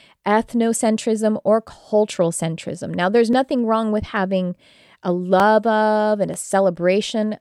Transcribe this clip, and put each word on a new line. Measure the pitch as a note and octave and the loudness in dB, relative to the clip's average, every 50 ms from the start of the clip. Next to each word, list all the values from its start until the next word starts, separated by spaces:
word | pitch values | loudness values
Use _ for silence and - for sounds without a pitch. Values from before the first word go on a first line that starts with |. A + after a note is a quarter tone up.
| _ _ _ _ _ | _ _ _ _ _
ethnocentrism, | G3+ G#3 A3 A#3 - - A#3 A3+ A3+ A3+ - - A3 A3 G#3+ - A#3 A3 G#3 A3 G#3+ G#3+ - - | 0 0 0 0 -2 -2 -2 0 0 0 0 0 0 0 0 -2 -2 -2 0 0 0 -2 -2 0
or | G3 G#3+ A3+ | 0 0 0
cultural | A3 - - - _ - - G#3 G#3+ G#3 - - F3 E3 | 0 -4 -12 -20 _ -2 0 0 0 0 0 0 -2 0
centrism. | E3 - E3 E3 D#3+ D#3+ - - - F3 - D#3 E3 | -2 -2 -4 -4 -6 -6 -8 -10 -10 -8 -8 -8 -4
Now, | F3 F3 F#3 | -2 -2 2
there's | G#3 A#3+ A#3 A3 | 2 2 2 4
nothing | A#3 C4 C4+ - D4 B3 A#3 | 2 2 0 0 -2 -2 0
wrong | A3 A3+ A3 A3+ G#3+ | 0 0 0 0 -2
with | G#3 G#3+ G#3+ | -2 -2 -4
having | - - G#3 F#3+ F#3+ G3 F#3+ F#3 F3+ F3+ - _ _ _ _ _ _ _ _ | -4 -2 -2 0 0 0 -2 -2 -4 -6 -10 _ _ _ _ _ _ _ _
a | - F#3 | -4 -4
love | F3 F3+ F3+ F3+ F#3+ F#3 G3 G#3+ A3 G#3+ G#3 | -4 -2 0 0 2 4 4 4 4 4 4
of | A3+ G#3+ G#3+ G#3+ G#3+ G#3+ G#3+ G#3+ G#3+ G#3+ G3+ | 2 2 2 2 2 2 2 2 0 0 0
and | F#3+ E3 | -2 -4
a | - - | -4 -8
celebration | - - - G3 G3 F#3+ F3 E3+ E3+ F3+ F#3+ G#3 G#3 - - A3 G#3+ G#3+ G#3+ - | -6 -2 0 2 2 2 0 0 0 2 2 2 0 -2 -4 -4 -2 -4 -4 -6